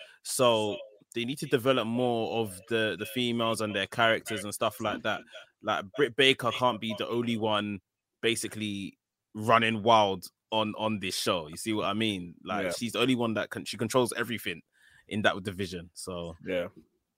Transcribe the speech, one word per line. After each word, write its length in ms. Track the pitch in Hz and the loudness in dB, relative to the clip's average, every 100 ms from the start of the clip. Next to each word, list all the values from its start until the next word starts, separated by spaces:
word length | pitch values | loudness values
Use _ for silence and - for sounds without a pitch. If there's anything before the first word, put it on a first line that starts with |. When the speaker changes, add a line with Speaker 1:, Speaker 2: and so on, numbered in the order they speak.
| - - | -20 -16
Speaker 1:
So 520 | - - 123 113 107 101 - - _ | -6 4 6 6 2 -2 -8 -20 _
they 100 | 117 | -8
need 140 | 120 147 | -6 -6
to 80 | 151 | 0
develop 400 | 139 123 131 110 | 2 4 2 2
more 540 | 120 123 117 107 113 | 0 2 0 0 -2
of 180 | 110 92 - | -2 -6 -4
the, 280 | 117 107 87 | 0 0 -2
the 80 | 104 | -6
females 560 | 127 120 117 113 110 | -2 -2 0 0 0
and 140 | 107 101 | -2 -2
their 100 | 95 | -4
characters 580 | - 113 107 - 107 | 2 4 2 0 -6
and 80 | 101 | -6
stuff 300 | - 113 - | -4 -4 -2
like 220 | 110 - | -4 -4
that. 180 | 110 95 - - - _ | -4 -4 -8 -20 -20 _
Like, 240 | 107 104 98 - | -4 -2 -4 0
Britt 200 | 127 117 | 0 4
Baker 340 | 135 131 120 | 6 6 2
can't 300 | 110 123 110 | 2 2 0
be 140 | 113 107 | -4 -6
the 100 | 110 | -4
only 300 | 117 117 117 | -2 -2 -2
one 420 | 110 104 104 98 - _ _ _ | 0 0 -2 -6 -12 _ _ _
basically 760 | 117 113 110 107 107 98 98 - _ _ _ 107 | 0 0 -4 -6 -6 -6 -8 -12 _ _ _ -4
running 480 | 107 117 113 113 | 4 6 6 2
wild 420 | 104 113 104 95 - - _ | 6 6 6 2 -6 -20 _
on, 220 | 113 107 98 | 0 0 -2
on 180 | 107 107 | -2 -2
this 160 | 92 - | -4 -2
show. 320 | - 92 78 | 0 0 -2
You 100 | 87 | -6
see 160 | 113 | -4
what 120 | 107 90 | -2 0
I 80 | |
mean? 400 | 104 110 98 87 - | 0 0 -2 -6 -12
Like, 200 | - 92 90 | -6 -4 -4
Speaker 2:
Yeah. 60 | |
Speaker 1:
she's 220 | 85 117 | -4 -4
the 80 | 101 | 0
only 120 | 123 123 | 2 2
one 200 | 117 107 | 0 -2
that 160 | - | -4
can, 140 | - 76 | -8 -10
she 120 | 104 | -6
controls 340 | 110 131 120 - | 0 2 2 0
everything 460 | 117 110 104 80 - _ _ _ - | -4 -4 -6 -8 -12 _ _ _ -8
in 140 | 107 | 0
that 220 | 101 98 | 2 2
division. 480 | 95 90 95 87 85 | -2 -6 -6 -6 -12
So 420 | - - 90 85 - | -14 -10 -8 -8 -10
Speaker 2:
Yeah. 260 | 101 90 87 - _ _ _ | -4 -4 -4 -10 _ _ _